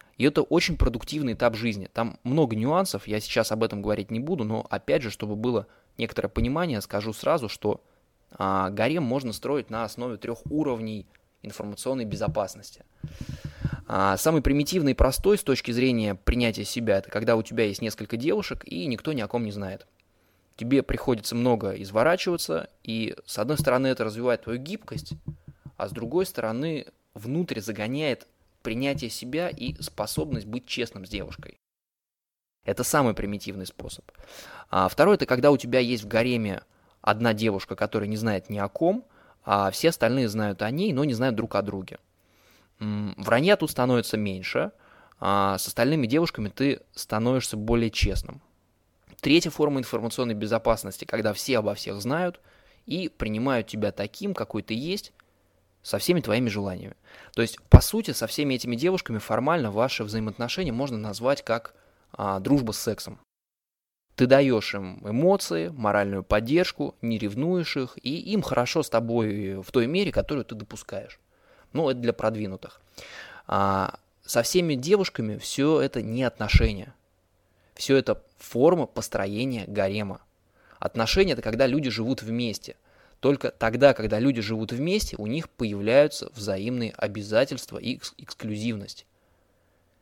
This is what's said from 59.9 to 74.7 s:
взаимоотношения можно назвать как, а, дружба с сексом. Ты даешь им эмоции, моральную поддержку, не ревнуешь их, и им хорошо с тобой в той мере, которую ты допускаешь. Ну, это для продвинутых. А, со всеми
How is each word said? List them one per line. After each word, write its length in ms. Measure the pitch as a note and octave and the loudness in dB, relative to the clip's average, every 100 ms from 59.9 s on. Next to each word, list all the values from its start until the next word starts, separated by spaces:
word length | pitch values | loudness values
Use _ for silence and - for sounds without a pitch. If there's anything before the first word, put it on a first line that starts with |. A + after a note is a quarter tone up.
| - | -2
взаимоотношения 680 | G#2 A2 G#2+ G2 A#2+ - F3+ | -4 -4 -4 -4 -6 -4 -4
можно 240 | A#2 C#3 A2 | -2 -4 -4
назвать 460 | G#2+ G2 A#2+ C#3+ | -8 -2 0 0
как, 320 | - A#2 - _ _ _ _ | 0 -4 -4 _ _ _ _
а, 280 | - G2+ G2 | -6 -2 -2
дружба 320 | F#2+ C#3+ A#2 | 2 2 2
с 60 | - | -4
сексом. 400 | - G#2 - G#2 _ _ _ _ _ _ _ _ _ | -4 -4 -8 -16 _ _ _ _ _ _ _ _ _
Ты 120 | - B2+ | 0 6
даешь 480 | C3+ C#3 A2+ - | 8 8 4 0
им 260 | G2+ F#2 F#2+ G#2 | -6 -8 -10 -4
эмоции, 600 | A#2 F3 G3 - E3 E3+ | 2 4 4 2 -2 -4
моральную 540 | C#3+ G#2+ G#2 G2+ G2 | -2 2 4 2 0
поддержку, 720 | F#2 G#2 A#2 D#3+ F3+ - C#3 - | 0 0 2 2 2 -2 -6 -4
не 180 | A#2 A2 | -4 -2
ревнуешь 580 | G#2 G#2 D#3+ F#3 D#3+ C#3+ | -2 -2 0 0 -2 -4
их, 200 | B2+ - | -4 -6
и 140 | B2 D#3+ F3+ | -6 -6 -2
им 100 | G#3 | -2
хорошо 400 | C#3+ B2 B2 C#3+ | 0 0 0 0
с 80 | C#3 | 0
тобой 640 | A2+ A#2 A#2 G#2+ G2+ F#2+ F#2+ | 0 0 0 0 -2 -4 -8
в 100 | F#2+ | -2
той 140 | C3 A#2 | 2 2
мере, 260 | F3+ F#3+ | 2 0
которую 320 | G#2 F#2+ D3 | 0 -2 -4
ты 100 | - | -6
допускаешь. 640 | A2 G#2+ A2+ - G2+ A2+ - _ _ _ _ _ | -10 -12 -14 -12 -12 -12 -18 _ _ _ _ _
Ну, 160 | C#3+ D3+ | -2 0
это 120 | B2+ | 0
для 120 | A#2+ | 0
продвинутых. 680 | A2+ A2 A2 G#2 F#2+ - - _ - - - - - - | 0 0 -2 -4 -8 -14 -20 _ -20 -18 -18 -18 -18 -2
А, 520 | G2 G2 F#2+ F#2 - _ _ | 2 4 2 0 -4 _ _
со 180 | - A#2+ | -2 0
всеми 320 | A#2+ F3+ E3+ | 2 2 2